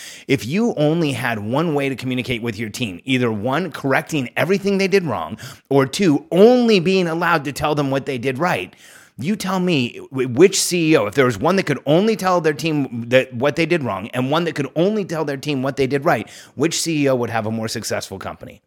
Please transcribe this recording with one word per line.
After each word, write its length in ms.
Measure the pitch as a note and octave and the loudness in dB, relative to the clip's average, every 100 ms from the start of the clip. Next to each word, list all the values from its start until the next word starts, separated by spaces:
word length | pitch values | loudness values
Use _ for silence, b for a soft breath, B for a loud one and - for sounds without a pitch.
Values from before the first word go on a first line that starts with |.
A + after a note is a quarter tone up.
| B B - | B B -2
If 180 | C3 A2+ | -2 0
you 300 | F#3+ A#3 - | -2 0 0
only 380 | D3+ E3+ D3+ | 0 2 0
had 260 | A#2 B2 G#2+ | -2 -4 -4
one 340 | G#2 C3+ E3+ | -2 -2 0
way 160 | C#3+ C#3 | 0 -2
to 60 | B2+ | -4
communicate 480 | B2+ B2+ A#2+ A#2 | -4 -4 -4 -4
with 160 | A#2+ G#2 | -4 -6
your 100 | A2 | -8
team, 320 | - A2+ F2 | -6 -8 -6
either 280 | - C3 A#2+ | -2 0 0
one, 400 | G#2+ A#2 D3 F3+ | 0 -2 -2 -4
correcting 580 | - C3+ C3+ - D#3 B2 - | -4 -2 -2 0 -4 -4 -2
everything 400 | D3 G3 G3 G3 | 0 0 0 0
they 100 | F#3+ | 2
did 180 | G3 E3 | 0 0
wrong, 340 | G2 D#2+ A2 B B _ | -4 -6 -10 B B _
or 200 | C#3 C3+ | 2 2
two, 400 | - F3+ C#3+ - | 2 2 2 2
only 480 | E3+ A3 B3+ A#3+ G3+ | 6 8 8 6 4
being 280 | E3 F#3+ F3 | 4 2 0
allowed 360 | E3 E3+ E3 C#3+ | 0 0 0 -2
to 60 | |
tell 220 | C3 D3+ | -4 -2
them 160 | D3+ C#3 | 0 0
what 160 | C3+ C#3+ | -2 -2
they 140 | C3 | -4
did 180 | C3+ B2+ | -2 -2
right, 380 | F3+ A#2+ F#2+ - B B B - | -2 -2 -6 -14 B B B -8
you 180 | C#3 A3 | -4 -4
tell 240 | F#3+ F#3 | -2 0
me 380 | F3+ D3+ A#2+ - F#2 | 2 0 0 -6 -8
wh-, 180 | C3 B2+ | -4 -2
which 320 | A#2+ G3 G3 | 6 6 6
C 300 | - F3 D#3 | -2 0 4
E 60 | D3+ | 4
O, 100 | G#2 | 4
if 80 | C#3 | 2
there 100 | B2+ | 2
was 140 | G2 | 2
one 160 | D3 F#3+ | 0 0
that 100 | D#3 | 0
could 160 | B2+ C#3 | -2 2
only 280 | D#3+ A3 A3 | 2 4 0
tell 260 | F#3 F3+ | 0 2
their 120 | D#3+ | 0
team 560 | D3+ D#3+ D3+ C3+ A#2 A#2 | -2 -2 -2 -2 -6 2
that, 240 | B2+ B2 | 2 2
what 220 | A#2+ C#3+ E3 | 0 -2 0
they 100 | D#3+ | 0
did 180 | E3+ | 0
wrong 260 | A#2+ F#2+ G#2 | -2 -6 -6
and 200 | B2 C3 | -4 0
one 140 | D#3 | 0
that 100 | E3+ | -2
could 160 | D3 C3+ D#3 | -4 -4 0
only 280 | F#3 A3 | 0 0
tell 220 | D3+ D#3+ D3 | -4 -4 -4
their 100 | C#3 | -6
team 280 | D3+ C3+ | -4 -2
what 140 | C3+ C#3 | -2 0
they 100 | C3 | 0
did 180 | C#3 D#3 | 2 2
right, 240 | B2+ - B B | 0 -2 B B
which 260 | - D#3+ - | -2 -2 0
C 260 | E3+ D3+ C3+ | -2 0 2
E 40 | |
O 60 | C3 | 2
would 160 | A2+ | 0
have 160 | A#2 G#2 | -2 -4
a 40 | |
more 160 | A2+ A2 | -4 -6
successful 520 | A#2 - G2+ - G2 | -6 -6 -6 -8 -12
company? 420 | F2+ - - - | -12 -12 -16 -20